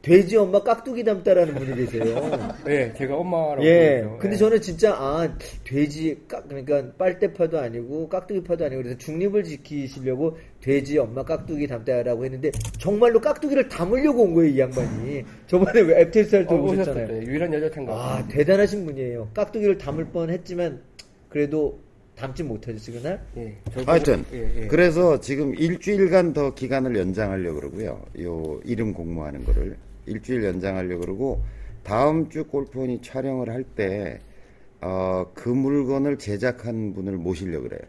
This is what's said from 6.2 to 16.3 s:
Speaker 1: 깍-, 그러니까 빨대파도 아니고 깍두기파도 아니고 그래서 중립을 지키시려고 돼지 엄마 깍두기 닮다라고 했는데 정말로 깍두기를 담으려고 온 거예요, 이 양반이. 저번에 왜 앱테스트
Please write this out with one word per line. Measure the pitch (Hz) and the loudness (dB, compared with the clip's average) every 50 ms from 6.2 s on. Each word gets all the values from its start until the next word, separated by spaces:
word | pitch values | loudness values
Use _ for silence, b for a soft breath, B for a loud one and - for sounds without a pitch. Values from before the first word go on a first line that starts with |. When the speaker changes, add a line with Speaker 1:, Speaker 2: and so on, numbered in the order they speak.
| - | -12
Speaker 1:
깍-, | - - - - - | -14 -14 -14 -12 -12
그러니까 | 139 139 127 139 143 143 131 123 - | -12 -12 -2 0 0 0 0 -4 -6
빨대파도 | - 185 185 180 180 208 175 165 - 170 160 165 | -4 -4 -4 -2 -2 -2 -4 0 -2 -2 0 0
아니고 | 156 131 117 113 120 117 123 143 156 165 156 | -4 -4 -4 -6 -8 -8 -8 -8 -8 -6 -4
깍두기파도 | - 185 - - 208 190 - 170 175 165 180 | -6 -6 -6 -4 -6 -6 -2 -4 -4 -2 -2
아니고 | 143 131 131 | -4 -4 -6
그래서 | 127 120 127 | -6 -8 -10
중립을 | 127 - - 156 165 190 202 196 208 185 | -10 -10 -8 -4 -2 -2 0 0 0 -2
지키시려고 | 165 151 139 - - 151 147 139 127 - 139 127 131 131 127 160 160 160 B B B B - | -2 -10 -12 -12 -8 -8 -6 -6 -8 -10 -6 -4 -4 -2 -2 -2 -4 -4 B B B B -8
돼지 | - 131 135 143 135 135 147 | -2 0 0 0 0 2 0
엄마 | 147 123 110 117 135 135 | 0 0 0 -4 -8 -4
깍두기 | 160 160 151 - - 156 147 147 | -4 -6 -6 -4 -8 -4 -4 -4
닮다라고 | 131 127 117 110 135 127 120 120 123 120 113 127 | -4 -6 -6 -2 0 0 0 0 0 -2 -2 -4
했는데 | 131 131 131 139 147 - 113 110 - - - | -6 -6 -2 -4 -2 -2 -2 -8 -8 -8 -4
정말로 | - 175 208 208 240 240 226 226 | -2 -2 2 4 4 6 6 4
깍두기를 | - 302 294 - - 294 285 277 240 - | 2 2 -2 0 -2 0 2 2 0 0
담으려고 | - - 170 180 226 262 285 302 269 240 226 | -2 -6 -2 0 2 2 4 4 6 6 4
온 | 180 165 | 6 6
거예요, | 170 165 151 135 | 6 4 6 4
이 | 135 | 2
양반이. | 131 127 127 127 120 110 113 110 113 131 147 135 120 B B B B | 2 2 0 -4 -4 -4 -4 -6 -6 -6 -6 -8 -10 B B B B
저번에 | - 185 180 190 - - 233 | 0 4 4 4 6 6 6
왜 | 196 160 165 170 | 6 8 8 8
앱테스트 | 165 160 - 220 214 208 | 8 8 6 4 4 6